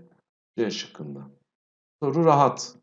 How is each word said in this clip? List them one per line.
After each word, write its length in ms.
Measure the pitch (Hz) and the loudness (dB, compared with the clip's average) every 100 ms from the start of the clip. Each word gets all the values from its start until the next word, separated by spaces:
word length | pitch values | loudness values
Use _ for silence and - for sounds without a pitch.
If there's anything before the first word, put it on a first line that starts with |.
| - _ _ _ _ - | -20 _ _ _ _ -6
C 120 | 107 | -6
şıkkında. 600 | - - - 73 69 69 _ _ _ _ _ _ _ | -6 -12 -16 -16 -16 -18 _ _ _ _ _ _ _
Soru 220 | 143 147 | -4 2
rahat. 520 | 160 143 143 - - - | 4 6 4 0 -10 -16